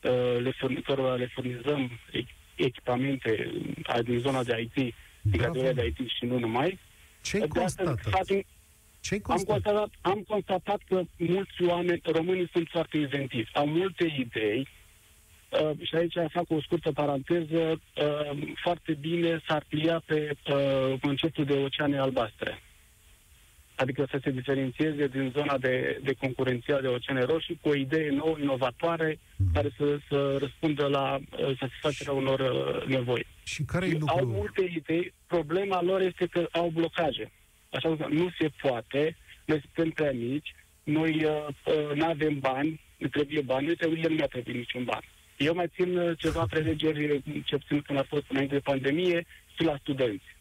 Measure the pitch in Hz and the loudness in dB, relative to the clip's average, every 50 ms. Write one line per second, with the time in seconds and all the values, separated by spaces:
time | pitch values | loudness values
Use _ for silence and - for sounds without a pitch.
0 | - 127 127 123 123 123 123 120 120 131 131 - - 131 127 123 - - 139 135 | 2 2 2 4 4 2 2 2 0 0 -2 -2 -2 -2 -2 -2 -2 -2 0 2
1 | 135 131 127 123 123 123 - - 123 127 123 123 117 139 147 147 135 123 123 117 | 2 0 2 0 -2 -4 -6 -6 -6 -6 -6 -4 -2 -2 0 0 -2 -4 -6 -12
2 | - - - - - - - - - - - - - 135 123 - - - 123 123 | -18 -10 -8 -8 -8 -8 -12 -20 -20 -20 -4 -2 -2 -2 -2 -4 -4 -2 0 0
3 | 131 139 139 131 - 117 110 - - - - - - - - - - - 123 117 | 2 0 -2 -2 0 0 0 0 0 -4 -4 -6 -4 -6 -6 -8 -4 -2 0 0
4 | 117 117 123 120 120 139 135 131 123 117 117 113 117 113 - - 135 120 113 - | 0 2 0 0 2 2 0 0 0 0 0 -2 -2 -4 -2 -2 -2 -2 -2 -8
5 | - - - - - 104 98 85 - - - 127 131 131 127 120 120 117 113 - | -16 -20 -20 -4 0 2 2 4 2 2 2 2 2 2 2 2 2 0 0 -2
6 | 131 117 - - - 120 123 123 117 113 113 120 139 - 196 - - - - - | -4 -4 -4 -4 -2 0 0 0 0 0 0 2 2 0 0 -4 -12 -20 -20 -20
7 | - - - - - - - 196 220 - 156 - 208 196 139 - 190 170 135 113 | -20 -20 -20 -12 -10 -4 -2 0 0 0 0 0 0 0 0 0 0 0 0 -2
8 | - 113 104 185 190 - 196 196 196 - - - - _ - _ _ - _ - | -2 0 0 0 2 2 0 0 0 -2 -14 -20 -20 _ -20 _ _ -20 _ -12
9 | - - - 208 202 - 269 359 381 - 214 202 - 208 208 208 208 208 - - | -6 -4 -4 -4 0 0 0 0 2 2 0 2 2 2 2 2 2 0 -4 -4
10 | - - - 208 202 - 214 208 185 - 196 185 - - 202 208 - - 185 185 | 0 0 0 0 -2 -2 -2 -2 0 0 -2 -2 0 0 -2 -2 0 0 0 0
11 | 180 - - - 175 165 175 190 196 - - - 175 175 175 175 175 175 170 165 | 0 -2 -4 -4 0 2 2 0 0 -4 -4 0 2 2 4 4 2 0 0 0
12 | - - 156 160 160 175 185 185 180 165 - 180 165 - - 175 160 - - 156 | 0 0 0 0 2 2 0 0 0 0 0 0 -2 0 0 -2 -2 0 0 -2
13 | 151 135 131 147 135 127 - 123 110 - - 147 143 147 156 165 185 190 175 - | 0 0 -2 -4 -4 -2 -4 -4 -4 -2 0 0 0 2 2 2 0 0 0 0
14 | 175 165 156 139 127 117 - 120 110 107 104 123 139 - - - - - - - | -2 0 0 -2 -4 -4 -4 -2 0 0 0 0 -2 -6 -10 -20 -20 -20 -20 -20
15 | - - - - - - - - - - - - 151 156 151 151 170 - - 160 | -20 -20 -20 -20 -20 -20 -20 -20 -18 -4 0 0 0 0 0 -4 -6 -2 0 0
16 | 170 170 - 175 170 156 - 175 175 - 165 156 139 - - 170 - 160 147 - | 0 0 0 -2 -2 -2 0 -2 -2 0 0 -2 0 0 -2 -2 0 -2 -2 0
17 | 147 143 143 135 135 - 170 175 165 151 160 165 165 160 160 160 - - _ - | 0 0 0 -2 0 0 0 0 0 0 0 0 2 2 0 -2 -4 -12 _ -2
18 | 151 147 147 147 151 147 143 143 147 151 147 - - 175 175 165 - - 160 147 | 0 0 0 0 -2 -4 -4 -6 -6 -8 -8 -4 -2 -2 -2 -2 -2 -4 -4 -4
19 | 139 160 170 170 170 165 165 160 - - 156 151 143 - - 151 156 160 165 165 | -2 -2 0 0 2 2 0 0 -2 -2 -2 -2 -2 -2 -4 0 2 2 2 0
20 | - - 156 151 151 151 147 - - - 139 139 139 139 135 135 131 131 135 131 | 0 0 0 0 0 -2 -6 -8 -4 -2 0 2 2 2 2 2 2 2 0 0
21 | - 147 139 135 - 160 - - 151 139 143 139 139 135 - - 151 143 143 139 | 0 0 0 2 0 -2 0 0 0 2 2 2 2 0 -2 -2 0 0 2 2
22 | 135 135 127 131 117 110 - - - 110 - - - - - - - - - _ | 2 0 2 0 -2 -2 -4 -6 -6 -6 -6 -8 -14 -20 -20 -20 -20 -20 -20 _
23 | _ - - _ _ _ - - - - - - - _ - - 135 131 131 139 | _ -20 -20 _ _ _ -20 -20 -20 -20 -20 -20 -20 _ -6 -4 -4 -4 0 -2
24 | 143 131 - 139 131 147 135 127 123 139 139 139 135 131 123 - 156 156 151 143 | -2 -2 -2 -4 -2 -2 -4 -4 -2 -2 0 0 0 -2 -2 0 -2 0 0 0
25 | 147 139 123 135 135 131 123 143 147 147 139 135 131 131 127 127 131 139 135 - | -2 -2 0 -2 -4 -2 -2 -2 -2 0 -2 0 0 2 0 2 0 0 -2 -4
26 | 131 135 135 - - - 123 - 135 131 127 120 120 - 147 139 120 131 123 123 | -2 -4 -4 -2 -2 -4 -2 0 0 0 0 -2 0 0 0 0 2 0 0 -2
27 | 120 - 139 131 127 123 156 165 160 - 170 160 - 156 147 143 135 131 147 160 | -2 -2 0 0 2 2 2 0 0 -4 -8 -2 0 2 2 2 2 0 0 0
28 | 156 151 139 139 151 160 160 151 147 143 135 127 127 127 123 - - 165 170 165 | 2 2 0 2 2 0 0 2 0 0 0 2 0 -2 -2 0 0 0 0 2
29 | 165 156 156 - - - - - 98 92 - 147 147 143 139 - 147 143 147 147 | 0 -2 -2 -4 -10 -20 -2 0 2 2 4 2 2 0 0 0 0 2 2 0
30 | 143 - 147 139 139 139 139 139 139 135 - - - 160 151 139 147 143 139 139 | -2 -2 0 2 2 2 2 0 -2 -2 -6 -2 0 0 2 2 2 2 2 2
31 | 139 135 139 139 143 - - - - 143 135 127 - 131 - - - 156 139 - | 0 0 -2 -4 -6 -8 -6 -4 -2 -2 -2 -2 -4 -6 -8 -2 -2 -2 -2 -2
32 | 147 139 143 135 135 135 135 131 135 131 123 139 135 139 135 - - 113 - 131 | -4 -2 -2 0 2 2 2 2 2 0 0 0 0 0 -2 -2 -2 0 0 0
33 | 123 120 123 117 113 - - - - - - - 151 - - 170 185 185 165 156 | 2 2 0 0 -2 -4 -12 -18 -12 -10 -6 -6 -6 -2 -2 -2 0 0 0 0
34 | 151 151 160 175 180 120 117 196 208 208 - - 190 180 175 160 147 - 160 170 | 0 0 2 2 2 0 0 -2 -2 -2 0 0 0 0 0 -6 -4 0 0 0
35 | 180 185 - _ _ _ - 175 160 147 160 185 202 202 190 180 175 175 185 190 | 0 -2 -8 _ _ _ 0 0 0 2 0 0 0 0 0 0 2 2 2 2
36 | 190 185 175 - 180 175 - 175 170 156 - 170 170 175 160 165 165 160 - - | 2 0 0 0 -4 0 0 0 0 0 0 0 0 0 0 0 0 0 0 0
37 | 170 151 123 - 113 - _ _ - _ _ _ _ _ - - - 160 160 151 | 0 0 0 -2 -6 -10 _ _ -20 _ _ _ _ _ -8 -2 0 0 0 0
38 | 156 - - 156 175 180 165 - 160 156 - - - 139 127 117 113 - - 135 | 0 0 2 2 2 0 0 0 -2 -2 -2 0 0 0 0 0 -4 -4 -2 0
39 | 147 160 165 - - - - - - - 151 151 139 - - - 165 160 156 - | 0 0 0 -4 -18 -20 -20 -20 0 0 0 0 0 -4 -2 0 0 0 2 0
40 | 156 147 135 123 117 120 131 147 - - - - - _ _ _ _ - 147 156 | 0 0 0 0 -2 -2 -2 -2 -4 -6 -16 -16 -20 _ _ _ _ 0 2 2
41 | 160 160 156 156 156 151 151 151 151 147 139 - - - 160 156 151 147 147 143 | 4 2 2 2 2 2 0 0 -2 -6 -10 -6 -2 0 2 2 2 0 0 0
42 | 160 165 165 143 151 156 151 143 135 135 131 131 143 156 160 156 - - - _ | 2 0 2 2 2 0 0 2 0 0 0 2 0 -2 -2 -4 -12 -20 -16 _
43 | - 139 - 143 147 139 147 151 143 123 127 131 139 151 170 170 170 165 160 160 | -6 -4 0 0 -2 0 0 -2 0 0 0 0 2 0 0 0 2 0 0 2
44 | 165 165 156 160 147 139 - 127 120 127 123 123 120 - - 127 127 117 - 107 | 0 0 2 2 0 -2 -2 -4 -6 -4 -6 -6 -6 -6 -6 -6 -4 -4 -4 -6
45 | - - - - - - - - 143 147 170 175 175 165 - - 185 180 180 180 | -6 -12 -20 -20 -20 -20 -6 -2 0 2 2 2 0 -2 0 -2 0 2 2 2
46 | 175 170 165 160 - 160 151 165 165 - - 160 156 160 160 151 156 156 156 147 | 2 0 0 0 0 0 2 2 0 0 0 0 0 0 0 2 2 0 2 2
47 | 151 147 147 139 131 - 147 147 139 - - 139 - - 147 147 147 - 143 139 | 2 2 2 0 0 -4 -6 -6 -4 -2 -4 -4 -2 0 -2 -2 0 0 0 0
48 | 135 - - 147 143 - 135 135 139 139 143 139 135 - 139 135 131 135 139 160 | 0 0 0 -2 -2 0 0 0 0 2 0 0 0 2 0 0 2 0 2 2
49 | 180 180 175 170 170 - - - - - - - 165 165 151 139 - - 143 131 | 2 2 2 0 -2 -4 -14 -20 -20 -20 -6 0 2 2 2 0 -2 -4 0 2
50 | 131 120 104 95 - - - - | 2 2 2 -2 -8 -14 -20 -20